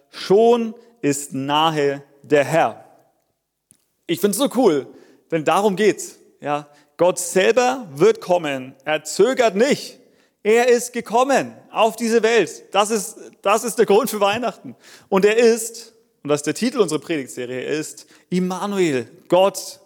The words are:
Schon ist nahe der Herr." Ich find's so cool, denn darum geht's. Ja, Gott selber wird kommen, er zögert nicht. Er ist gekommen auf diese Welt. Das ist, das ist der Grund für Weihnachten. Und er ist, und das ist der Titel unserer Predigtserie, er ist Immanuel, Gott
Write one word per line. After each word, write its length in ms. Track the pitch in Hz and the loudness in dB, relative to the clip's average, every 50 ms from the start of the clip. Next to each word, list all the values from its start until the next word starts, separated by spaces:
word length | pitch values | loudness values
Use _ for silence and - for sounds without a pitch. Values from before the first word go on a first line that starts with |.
| _ _ | _ _
Schon 640 | _ - - - 185 208 226 233 240 240 226 226 220 - _ _ _ _ | _ -16 -2 2 2 4 6 4 4 2 0 -6 -8 -14 _ _ _ _
ist 320 | - 147 139 139 - - - | -4 -4 -4 -4 -6 -10 -8
nahe 680 | 135 135 139 147 151 160 165 160 151 143 143 139 143 139 _ _ _ - | -8 -4 -2 0 2 2 0 0 0 -2 -2 -2 -4 -10 _ _ _ -4
der 200 | 123 147 147 139 | 0 2 2 2
Herr." 420 | 127 151 165 151 117 107 - - - _ _ _ _ _ _ _ _ _ _ _ _ _ _ _ _ _ _ _ _ _ _ _ - | 2 0 0 0 0 -2 -8 -18 -20 _ _ _ _ _ _ _ _ _ _ _ _ _ _ _ _ _ _ _ _ _ _ _ -8
Ich 120 | 170 - | -6 -2
find's 160 | - 208 196 202 | -2 -2 -2 0
so 120 | 285 262 - | -4 -2 0
cool, 320 | 226 262 202 156 139 120 - - - - _ _ _ _ _ | 2 2 2 2 2 -2 -6 -16 -20 -20 _ _ _ _ _
denn 140 | - 165 147 | -6 -4 0
darum 320 | 160 160 185 202 220 190 | 0 0 2 2 0 0
geht's. 420 | 170 214 202 156 - - - - _ _ _ _ _ | 2 0 0 0 0 -8 -16 -16 _ _ _ _ _
Ja, 280 | - 139 147 147 147 - _ _ _ _ _ | -8 -6 -6 -6 -6 -12 _ _ _ _ _
Gott 240 | - 170 180 180 - | 0 0 0 0 -2
selber 680 | - - - 185 190 214 226 247 247 247 262 277 240 175 135 | -8 -2 0 0 2 2 2 2 0 0 -2 -4 -10 -14 -2
wird 280 | 139 165 220 220 - | 2 2 2 2 2
kommen, 520 | - - 180 175 165 147 139 131 127 127 131 _ _ | -2 -2 -2 0 0 -4 -6 -6 -8 -12 -18 _ _
er 180 | 151 156 156 147 | -4 -4 -4 -4
zögert 520 | - - - 190 247 262 - 247 226 185 | -8 0 2 2 2 4 2 0 0 2
nicht. 440 | 196 233 294 240 - - - - - _ _ _ _ _ _ _ _ _ | 2 2 2 2 -2 -4 -14 -18 -20 _ _ _ _ _ _ _ _ _
Er 260 | 208 220 233 240 254 | 2 2 4 4 4
ist 240 | 240 240 - - - | 2 2 0 -4 -8
gekommen 600 | 240 226 - 196 233 262 277 269 214 147 117 - - - _ | -10 -10 -2 0 0 2 2 2 0 0 -2 -10 -18 -20 _
auf 240 | - 165 208 226 - - | -2 0 0 0 0 -2
diese 260 | 233 226 226 233 202 | -4 0 0 2 2
Welt. 400 | 226 233 226 180 - - - - _ | 4 2 2 2 0 -4 -14 -20 _
Das 180 | - 190 208 202 | 0 0 0 0
ist, 280 | 226 214 185 - - - - 113 - _ | 0 -4 -4 -6 -14 -18 -20 -20 -20 _
das 220 | - 196 202 226 - | -2 0 0 0 0
ist 120 | 240 - - | -4 0 0
der 80 | 214 | 2
Grund 240 | - 196 214 277 214 | 4 4 2 2 0
für 120 | - 214 | -2 -2
Weihnachten. 540 | 202 196 202 233 247 226 185 - _ 135 120 _ _ - - - _ _ | -2 0 0 -2 -4 -6 -8 -8 _ -20 -20 _ _ -20 -20 -20 _ _
Und 160 | 202 190 185 | 0 4 4
er 120 | 208 214 226 | 4 4 6
ist, 560 | 247 226 226 233 - - - - - - _ _ _ _ _ _ _ | 4 4 4 2 -2 -10 -12 -16 -20 -20 _ _ _ _ _ _ _
und 60 | 139 | -2
das 100 | 147 143 | -2 -2
ist 80 | - 156 | -2 -4
der 80 | 147 | -4
Titel 240 | - 208 254 247 262 | -4 -4 -4 0 0
unserer 200 | 208 165 151 147 | 0 0 0 -6
Predigtserie, 600 | - - 170 151 131 120 - - 123 120 127 127 | -4 -4 -6 -6 -6 -8 -10 -10 -10 -8 -8 -8
er 120 | 127 135 143 | -6 -6 -6
ist 340 | 151 151 - - - - _ _ _ _ _ | -6 -6 -8 -12 -18 -20 _ _ _ _ _
Immanuel, 800 | 180 180 185 180 185 180 175 208 202 196 185 165 139 127 117 - - - _ _ | -4 -4 -2 -4 -6 -6 -6 -6 -2 0 0 0 0 -2 -4 -6 -14 -20 _ _
Gott 540 | 165 180 190 196 190 - - - - - _ | 2 4 4 2 0 -4 -12 -14 -18 -20 _